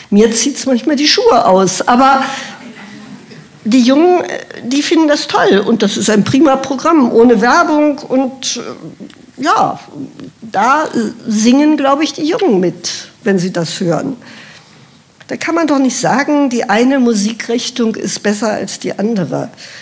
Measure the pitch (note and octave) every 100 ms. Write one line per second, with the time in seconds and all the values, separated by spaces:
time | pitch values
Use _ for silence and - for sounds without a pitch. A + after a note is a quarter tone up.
0 | - G3+ A3+ A3+ C#4 - C4+ A#3+ D#4 C#4
1 | D4+ - A#4+ B3+ - F#3 F#3+ - - B3
2 | C4+ C4+ C4 - - - - - - -
3 | - - - - - - A3 B3+ A#3 C#4
4 | F4 F4+ - - - - A#3 C#4 C#4+ E4
5 | D#4 D4 - - G#4 G3 G#3 A#3 G3+ A3+
6 | G#3 G#3+ G3+ C4+ D#4 C4+ - B3+ D#4 E4
7 | A#3+ A3+ A#3+ A3+ A#3+ D#4 E4+ D4+ D4+ C#4+
8 | - C4 C4 C4+ - A#3+ - - E3 -
9 | - - - - D4 A4 - - - -
10 | - - - - A3+ - A#3 D4 D#4 -
11 | G#3+ - - G#3+ A3+ C4+ D4+ D4+ C4+ C#4
12 | D#4 - D4+ G#4 F#4 F#3+ F3+ - - -
13 | - _ G#3+ G3 F3+ F3 D#3+ - F3 D#3+
14 | C4+ B3+ - - - - - - - _
15 | _ _ - B3+ - E4 D#4+ C#4 C4 -
16 | D#3+ A3+ C#4+ D4 C#4+ A#3+ - G#3 B3+ C#4
17 | A#3+ G#3+ G3+ A#3 - A#3+ - - A3+ -
18 | G3 - G#3+ G#3 A3 G#3 - - - -
19 | G#3 A3 D#3+ D3 C3+ - - -